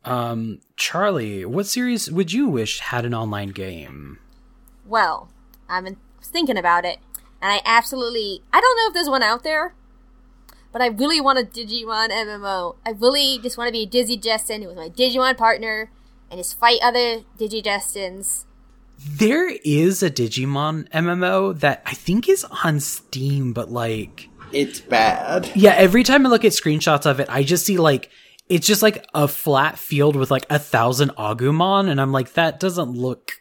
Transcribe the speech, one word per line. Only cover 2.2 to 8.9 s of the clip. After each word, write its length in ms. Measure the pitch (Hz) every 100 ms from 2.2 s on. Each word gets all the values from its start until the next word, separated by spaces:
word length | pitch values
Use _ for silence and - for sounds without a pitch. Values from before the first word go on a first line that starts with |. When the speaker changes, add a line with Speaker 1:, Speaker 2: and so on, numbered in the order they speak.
| 175
Speaker 1:
you 140 | 214 285
wish 320 | 131 107 -
had 260 | - 123 120
an 80 |
online 360 | 117 113 104 98
game? 680 | 98 95 85 65 69 71 - _ - _ _ - _
Speaker 2:
Well, 460 | 202 220 180 151 - _ _ _ -
I've 140 | 180
been 140 | 185 196 _ _
thinking 340 | - 339 294 208
about 280 | 175 170 175
it, 120 | - - - _ _
and 120 | 190
I 80 | 202 -
absolutely, 760 | 226 233 262 233 233 208 185 _
I 80 | 311
don't 180 | 494 466
know 100 |
if 80 | 453